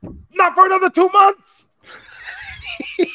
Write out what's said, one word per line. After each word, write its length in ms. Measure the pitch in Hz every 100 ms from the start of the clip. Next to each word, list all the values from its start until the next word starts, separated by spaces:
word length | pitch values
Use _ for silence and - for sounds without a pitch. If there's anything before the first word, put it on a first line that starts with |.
| - - -
Not 220 | 370 359
for 100 | - 370
another 240 | 381 370
two 180 | - 370
months. 600 | 392 392 392 - - - _
<laughs> 1160 | - - - - - - - - - - - - 330